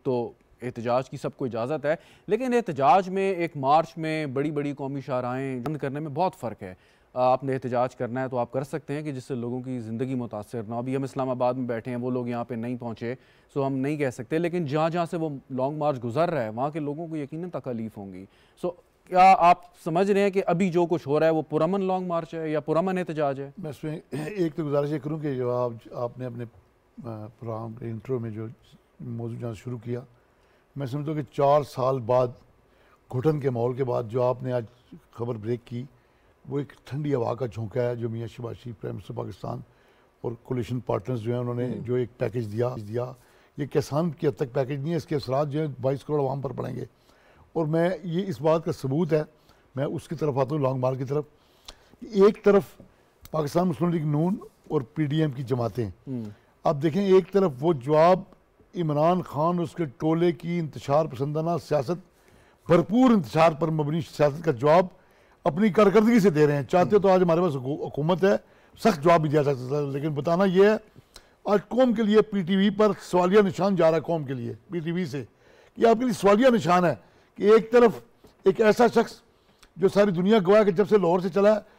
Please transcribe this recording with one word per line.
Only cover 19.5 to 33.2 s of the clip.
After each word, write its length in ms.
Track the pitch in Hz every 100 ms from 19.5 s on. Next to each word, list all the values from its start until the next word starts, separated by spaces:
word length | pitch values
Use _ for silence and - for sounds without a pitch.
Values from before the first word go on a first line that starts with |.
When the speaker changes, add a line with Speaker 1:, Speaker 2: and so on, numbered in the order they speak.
| 175 - _
Speaker 1:
समझ 260 | 170 160 196
रहे 120 | 196
हैं 100 | 202
कि 80 | 190
अभी 300 | 175 175 196
जो 160 | 170 170
कुछ 200 | 175 139
हो 120 | 151
रहा 80 | 160
है 40 |
वो 100 | 160
पुरअमन 400 | 139 151 160 196
लॉन्ग 260 | 190 185 180
मार्च 260 | 165 165
है 160 | 165 160
या 100 | 151
पुरअमन 380 | 147 156 190 185
एहतजाज 420 | 170 156 143 135
है? 140 | 139 165
Speaker 2:
मैं 100 | 156
इसमें 320 | - 156 151 -
एक 380 | 139 156 208 165
तो 100 | 170
गुजारिश 260 | 147 143 147
ये 80 | 151
करूँ 220 | 151 160
कि 160 | 147 127
जो 140 | 123
आप, 280 | 123 123 117 -
आपने 300 | 135 120 123
अपने, 200 | 127 120
अ, 580 | 117 _ _ _ _ - 123
प्रोग्राम 640 | 107 107 - 113 110 113
के 180 | 110 117
इंट्रो 280 | 113 - 131
में 160 | 113
जो 160 | 107 110 - _ _ _ -
मौजू 340 | 131 117 117 120
जहाँ 180 | 120
शुरू 240 | 104 120 123
किया, 260 | 113 120 139 _ _ _ _ _ _ 139
मैं 80 | 135
समझता 260 | 147 147
हूँ 100 | 156
कि 40 | 123
चार 280 | - 139 147
साल 360 | 131 - 127 135
बाद 360 | 113 127 123 - _ _ _ _ _ _ -
घुटन 280 | 127